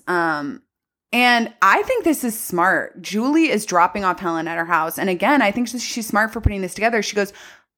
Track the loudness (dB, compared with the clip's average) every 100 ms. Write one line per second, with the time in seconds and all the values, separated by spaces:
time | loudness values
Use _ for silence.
0 | -4 0 0 -2 -6 -10 _ _ _ _
1 | _ 2 4 4 0 0 4 4 2 0
2 | 0 0 -2 -6 -4 0 2 2 -2 -10
3 | -6 -2 0 2 2 0 0 2 2 2
4 | -2 -2 -4 -4 -4 -6 -2 -2 -2 -2
5 | -2 0 2 2 2 0 -4 -6 -8 -8
6 | -4 0 0 0 -2 -2 -6 0 2 2
7 | 0 -2 -2 -4 -20 -20 _